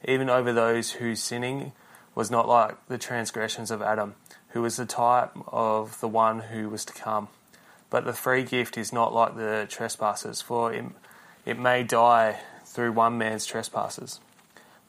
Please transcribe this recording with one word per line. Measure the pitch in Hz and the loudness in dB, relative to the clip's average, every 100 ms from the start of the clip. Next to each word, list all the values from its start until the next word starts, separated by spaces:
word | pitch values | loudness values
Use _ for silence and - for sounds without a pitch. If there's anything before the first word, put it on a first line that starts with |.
| - | 2
even | 131 131 | 0 4
over | 127 123 | 2 4
those | 117 113 117 113 | 2 4 2 0
whose | - 120 107 | -4 -4 -4
sinning | - 120 123 135 135 - - - _ | -4 -4 -4 -6 -8 -14 -20 -20 _
was | - 110 | -6 0
not | 117 117 | 2 6
like | 120 110 - _ | 6 4 -2 _
the | 123 | -10
transgressions | - 120 110 113 110 - 110 | -6 -4 -4 -4 -4 -4 -6
of | 110 | -4
Adam, | 104 110 104 101 - - _ | 0 0 -2 -8 -20 -20 _
who | 117 | -2
was | 117 113 | -2 -2
the | |
type | 117 - 120 123 - - - | -6 2 4 4 2 -6 -6
of | 117 113 107 110 - | -2 2 0 -2 -6
the | 117 | -2
one | 110 113 113 | 2 2 2
who | 113 113 107 | -6 -8 -6
was | 107 | -8
to | - | -10
come. | - - 107 104 _ _ - - - _ | -10 -4 -4 -4 _ _ -20 -20 -20 _
But | 123 | -2
the | 120 | -2
free | 110 131 127 | -4 0 0
gift | 127 127 113 - | 2 -2 -2 -4
is | 107 | -4
not | 120 117 | 0 2
like | 113 113 113 | 4 2 0
the | 110 110 104 | -4 -2 -4
trespasses, | - 113 - 107 101 113 107 | -6 -8 -2 -2 -2 -6 -10
for | - 120 113 | -4 -2 0
it, | 120 123 - - - - - - | -2 -8 -14 -20 -20 -20 -12 -6
it | 117 | 0
may | 123 123 | 2 2
die | 120 117 120 117 110 104 - - - | 2 6 8 8 4 0 -12 -20 -12
through | - 120 | -4 0
one | 113 113 117 | 4 2 2
man's | 110 110 - | -2 -2 -4
trespasses. | 117 110 110 107 - 120 - _ _ _ - - - | -6 -6 -6 -6 -8 -12 -16 _ _ _ -20 -20 -20